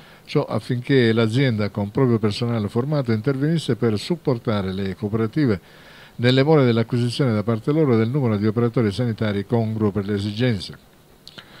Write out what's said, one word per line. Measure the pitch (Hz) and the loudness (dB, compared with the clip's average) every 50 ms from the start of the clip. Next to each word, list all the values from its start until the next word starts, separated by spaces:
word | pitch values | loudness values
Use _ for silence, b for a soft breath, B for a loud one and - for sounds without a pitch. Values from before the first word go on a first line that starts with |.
| B B B B B | B B B B B
Ciò | - - 151 139 | -4 -4 -4 -2
affinché | - 120 113 - - 127 123 123 - 139 135 120 113 113 | -2 -4 -6 -4 -4 -6 -6 0 2 4 4 6 6 4
l'azienda, | 117 117 110 107 131 139 131 117 104 104 101 | 4 2 2 2 2 2 2 0 0 -2 -2
con | - 107 101 101 | -2 -4 -6 -4
proprio | 104 135 135 123 117 110 | 0 0 2 2 2 2
personale | 107 107 98 - 120 117 120 113 104 98 | 0 -2 -2 -2 -4 -2 -2 -2 -4 -2
formato, | - 120 123 143 156 147 135 123 | -2 -2 -2 0 -2 -2 0 0
intervenisse | 113 107 107 143 139 131 139 151 170 160 - - 123 | -2 0 0 -2 -2 0 0 0 0 0 0 -2 -2
per | - 120 117 107 104 | 0 0 0 0 -2
supportare | - - 175 160 - - 131 113 - 123 107 104 95 95 | -2 -4 -6 -4 -2 -2 -4 -2 -2 -2 -2 -2 -2 -4
le | 92 95 101 95 92 | -4 -4 -4 -6 -6
cooperative | - 107 101 101 110 113 110 - 151 151 127 104 87 B B B B B B B B B B B - | -6 -6 -4 -2 -2 -2 -2 0 0 0 2 0 -2 B B B B B B B B B B B 0
nelle | 117 123 127 131 139 | 0 2 4 4 4
more | 151 160 151 131 | 4 4 4 4
dell'acquisizione | 123 113 113 113 - - 120 120 123 117 - 147 127 110 | 4 2 2 0 0 0 0 0 -2 0 0 0 0 0
da | 104 101 | 0 0
parte | 113 117 107 107 - | -2 -2 -2 -2 -2
loro | 147 160 160 139 120 | 0 2 2 2 2
del | 110 113 113 | 2 2 0
numero | 127 151 135 117 107 101 | 0 0 0 0 0 0
di | 104 | 0
operatori | 110 101 120 117 120 113 139 117 104 | 0 0 0 0 0 0 0 0 0
sanitari | 95 - 127 120 110 - 113 107 101 101 98 - | 0 -2 -2 -4 -2 -2 -2 -2 -2 -4 -2 0
congruo | 123 117 117 110 110 107 107 104 | 0 0 0 0 0 0 0 0
per | 92 107 98 | 0 -2 -2
le | 98 107 | -2 -2
esigenze. | 98 98 107 101 107 123 127 113 92 - - - - - - - - _ _ - _ B B B B B B B B | -2 -2 -4 -2 -2 0 0 0 -2 -6 -10 -14 -18 -20 -20 -20 -20 _ _ -20 _ B B B B B B B B